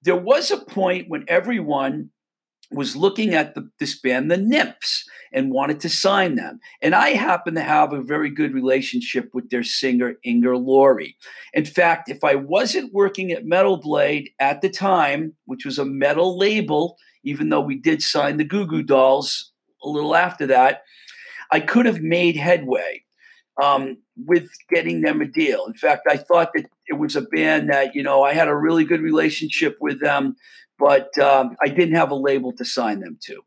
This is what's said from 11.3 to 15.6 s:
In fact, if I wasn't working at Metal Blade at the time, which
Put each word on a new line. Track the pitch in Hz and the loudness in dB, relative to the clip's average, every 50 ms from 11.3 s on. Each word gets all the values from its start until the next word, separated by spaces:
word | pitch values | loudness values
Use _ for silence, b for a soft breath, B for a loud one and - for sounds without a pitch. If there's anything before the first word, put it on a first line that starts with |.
| B B B B B | B B B B B
In | 156 151 | -4 -4
fact, | 147 - - 175 170 165 165 - - | -2 0 2 2 2 2 0 -4 -12
if | 135 - - | -8 -2 0
I | 151 139 | 2 2
wasn't | 135 139 139 165 202 - - - 370 277 - 190 | 0 0 0 0 0 0 0 -2 -4 -6 -4 0
working | 202 202 190 196 - 190 180 | 0 0 0 0 -6 -6 -6
at | 170 - - | -6 -6 -4
Metal | 156 170 185 190 202 190 | 0 2 2 4 2 2
Blade | 151 127 147 151 147 143 143 147 147 139 - _ - | -2 -2 -4 0 0 2 0 0 -2 -6 -10 _ -2
at | 135 139 147 147 | 0 0 0 0
the | - 190 | -4 -4
time, | 190 - 190 196 185 175 156 143 139 147 160 160 - _ _ | -4 -2 0 2 2 2 2 0 0 -4 -6 -8 -10 _ _
which | - 131 127 | -14 -14 -10